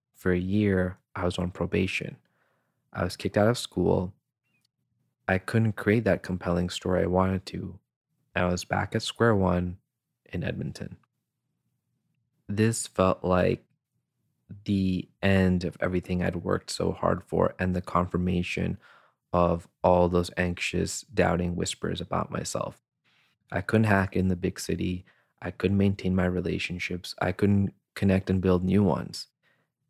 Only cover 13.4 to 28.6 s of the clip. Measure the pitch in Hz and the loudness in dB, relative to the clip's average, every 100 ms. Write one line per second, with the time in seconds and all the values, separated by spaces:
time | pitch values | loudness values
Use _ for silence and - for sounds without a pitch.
13.4 | 92 92 _ _ _ _ _ _ _ _ | 4 0 _ _ _ _ _ _ _ _
14.4 | _ 101 - 98 95 92 - _ 98 98 | _ -10 -2 0 0 -2 -6 _ 2 4
15.4 | 92 90 87 - 90 90 - 90 90 87 | 4 2 -2 -4 -2 -2 -2 -2 -2 -2
16.4 | 95 92 - - 90 87 87 90 - 87 | -2 -4 -4 -4 -4 0 0 0 -2 0
17.4 | 87 - 92 90 - 87 90 90 90 90 | 0 0 -2 -2 -2 -2 0 -2 0 0
18.4 | 87 - 87 90 _ - _ _ _ 87 | -2 -4 -4 -6 _ -20 _ _ _ 2
19.4 | 87 85 - _ 90 90 87 90 87 - | 2 2 -4 _ 4 6 4 2 0 -2
20.4 | 90 87 - 87 90 - - 98 87 87 | -4 -2 -4 -2 -2 -6 -4 0 2 2
21.4 | 87 87 82 - 85 87 87 90 - - | -2 -4 -6 -6 -6 -6 -4 -6 -4 -6
22.4 | - - - - _ _ _ _ _ _ | -8 -6 -8 -12 _ _ _ _ _ _
23.4 | _ 98 - 110 110 95 95 95 92 90 | _ -8 0 2 4 2 2 0 0 0
24.4 | 92 - - 90 92 90 - _ _ _ | -2 -6 -6 -4 -4 -6 -10 _ _ _
25.4 | 87 - 98 98 98 98 92 92 90 90 | -12 -4 0 2 2 0 0 0 0 -2
26.4 | 90 87 - 87 - 90 - - 90 92 | -2 -4 -6 -8 -8 -8 -10 -6 -4 0
27.4 | 101 101 98 - _ - 101 95 - 95 | 2 4 2 -4 _ -2 2 2 2 0
28.4 | 92 90 | 4 2